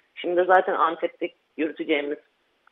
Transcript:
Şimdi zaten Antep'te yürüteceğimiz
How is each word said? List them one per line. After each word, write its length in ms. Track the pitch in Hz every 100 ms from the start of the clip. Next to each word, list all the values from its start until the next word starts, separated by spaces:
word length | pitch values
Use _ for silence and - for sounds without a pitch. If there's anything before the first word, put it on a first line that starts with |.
| _
Şimdi 300 | - 170 175
zaten 300 | 185 185 190
Antep'te 540 | 165 160 170 170 - 170 - _ -
yürüteceğimiz 600 | 151 151 156 147 143 147 _ _ _ _ _